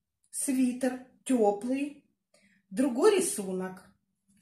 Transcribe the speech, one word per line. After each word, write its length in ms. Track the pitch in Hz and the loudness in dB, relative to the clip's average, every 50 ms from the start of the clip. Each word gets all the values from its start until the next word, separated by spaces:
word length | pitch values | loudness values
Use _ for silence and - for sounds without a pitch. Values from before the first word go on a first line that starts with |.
| _ _ _ _ _ _ | _ _ _ _ _ _
Свитер 720 | - - - 285 254 262 254 247 - - 262 254 262 - - - _ _ - | -10 -6 -4 -2 0 2 2 0 0 0 -2 -4 -4 -6 -12 -18 _ _ -4
тёплый, 800 | - 262 226 208 202 202 202 240 247 269 277 285 285 - - _ _ _ _ _ _ _ _ _ _ _ _ _ - | 0 2 4 4 2 2 0 -2 -4 -4 -2 -4 -6 -10 -14 _ _ _ _ _ _ _ _ _ _ _ _ _ -6
другой 460 | 190 214 277 277 233 269 370 440 415 | -2 0 0 0 2 4 4 6 6
рисунок, 640 | 359 - - - 220 190 190 185 185 185 185 185 - - _ _ _ _ _ _ _ _ _ _ _ | 4 2 -2 -4 -6 -6 -6 -6 -6 -6 -8 -10 -14 -20 _ _ _ _ _ _ _ _ _ _ _